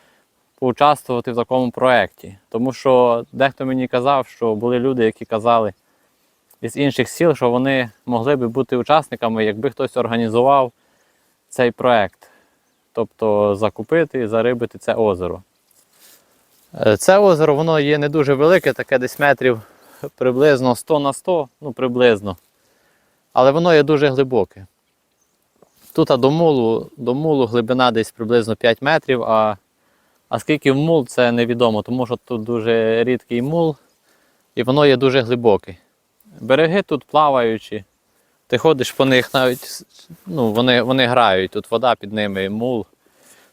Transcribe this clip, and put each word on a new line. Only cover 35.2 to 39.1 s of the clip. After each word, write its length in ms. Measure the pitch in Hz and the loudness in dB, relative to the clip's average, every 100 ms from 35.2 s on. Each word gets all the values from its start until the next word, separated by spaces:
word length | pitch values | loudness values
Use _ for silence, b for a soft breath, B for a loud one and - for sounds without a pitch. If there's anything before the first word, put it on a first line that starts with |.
глибоке. 540 | 113 123 117 95 - 90 _ _ _ _ _ - | 0 0 2 0 -2 -20 _ _ _ _ _ -14
Береги 420 | 110 135 160 196 | 0 2 2 0
тут 220 | - 143 | -2 -6
плаваючі, 800 | - 147 151 127 117 110 - 107 95 _ _ _ _ _ _ | -2 0 2 2 0 -4 -8 -14 -14 _ _ _ _ _ _
ти 100 | 123 | 0
ходиш 340 | 160 139 127 | 2 0 -2
по 140 | - | -2
них 280 | 135 | 2